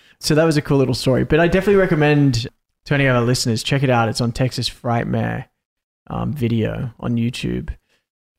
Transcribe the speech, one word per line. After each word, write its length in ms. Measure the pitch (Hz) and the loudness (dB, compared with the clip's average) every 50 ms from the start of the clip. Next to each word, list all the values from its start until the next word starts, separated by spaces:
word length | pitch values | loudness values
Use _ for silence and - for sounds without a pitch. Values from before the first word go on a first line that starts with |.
| _ _ _ _ | _ _ _ _
So 160 | - - 156 | -2 0 2
that 80 | 147 165 | 4 4
was 140 | 165 151 | 4 2
a 40 | 147 | 0
cool 160 | - - 143 | 0 2 2
little 160 | 139 131 123 123 | 2 2 2 0
story. 300 | - - 139 127 123 127 | -2 0 0 0 0 2
But 160 | - 156 151 | 2 2 2
I 80 | 170 | 4
definitely 340 | 175 - 190 185 208 202 196 | 4 2 2 2 4 4 4
recommend 680 | 190 185 175 156 151 147 151 147 143 139 120 113 117 - - _ _ _ _ _ _ | 4 2 2 2 4 4 4 4 4 4 2 0 -4 -8 -12 _ _ _ _ _ _
to 80 | - 147 | -4 -2
any 140 | 139 139 | 0 2
of 80 | 131 127 | 2 2
our 80 | 120 117 | 2 2
listeners, 400 | 120 127 - - 123 113 110 - | 2 0 0 0 -2 -2 -2 -2
check 180 | - 151 135 | -2 -2 0
it 80 | 135 127 | 2 2
out. 180 | 127 117 113 107 | 2 2 2 0
It's 120 | - - | -2 -2
on 100 | 123 117 | -4 -4
Texas 380 | 113 - 131 123 - - 117 - | -2 -2 -2 -2 -2 -4 -6 -8
Frightmare, 760 | - - - 123 117 117 110 110 123 117 113 113 113 117 123 - _ _ _ _ _ _ _ _ _ _ _ | -8 -8 -6 -4 -2 -2 -2 -2 -2 -2 -2 -4 -6 -8 -10 -14 _ _ _ _ _ _ _ _ _ _ _
um, 260 | _ - 120 117 117 113 | _ -8 -6 -6 -6 -4
video 600 | 147 120 113 117 113 107 110 110 113 135 120 - - | -4 -2 -2 0 -2 -2 -4 -4 -6 -8 -10 -10 -8
on 160 | - 123 120 | -6 -4 -2
YouTube. 520 | 117 117 120 123 - - 123 120 123 - - - - _ _ _ _ _ _ _ _ _ _ _ | -2 -2 -4 -4 -6 -6 -6 -6 -6 -8 -8 -12 -14 _ _ _ _ _ _ _ _ _ _ _